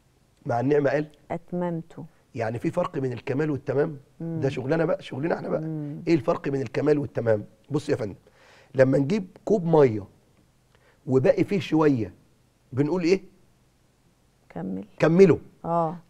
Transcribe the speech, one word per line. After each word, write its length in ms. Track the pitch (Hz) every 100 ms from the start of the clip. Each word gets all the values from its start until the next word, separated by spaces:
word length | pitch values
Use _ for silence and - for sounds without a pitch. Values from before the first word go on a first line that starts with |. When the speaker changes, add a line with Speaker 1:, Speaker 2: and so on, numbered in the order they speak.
| _ _ _ _ 143
Speaker 1:
مع 140 | 120
النعمة 300 | 127 147 139
قال: 180 | 143 151 - -
Speaker 2:
"أتممت". 720 | 170 - 175 175 165 - - 165 _ _ 120
Speaker 1:
يعني 240 | 113 117
في 120 | 165
فرق 280 | - 170 147
بين 140 | 135
الكمال 380 | 113 - 131 156
والتمام؟ 460 | 135 - 131 160 139 - -
Speaker 2:
مم. 200 | 165 165
Speaker 1:
ده 60 | 135
شغلنا 360 | - 123 165 165
بقى، 160 | -
شغلنا 340 | - 131 165 -
احنا 140 | -
بقى. 120 | 175
Speaker 2:
مم. 420 | 160 156 147 151 170
Speaker 1:
إيه 60 |
الفرق 360 | 170 - 175 151
بين 120 | 139
الكمال 360 | 131 147 143 151
والتمام؟ 480 | 131 - 117 107 95 _ -
بص 200 | 135 -
يا 60 | 127
فندم، 200 | 107 - _ _ _ - _ 131
لما 220 | 131 143
نجيب 300 | 135 139 185 - -
كوب 200 | 208 165
مية 380 | 160 135 107 95 _ _ _ _ _ _ _ _ _ -
وباقي 360 | 131 156 180
فيه 160 | - 196
شوية 540 | - 156 156 131 92 - _ _ _ _ _
بنقول 300 | 120 147 180
إيه؟ 180 | 165 190 - _ _ _ _ _ _ _ _ _ _ _ -
Speaker 2:
كمل. 360 | 170 185 185 202 -
Speaker 1:
كمله. 400 | 160 170 190 120 - _ 160
Speaker 2:
آه. 300 | 170 160 175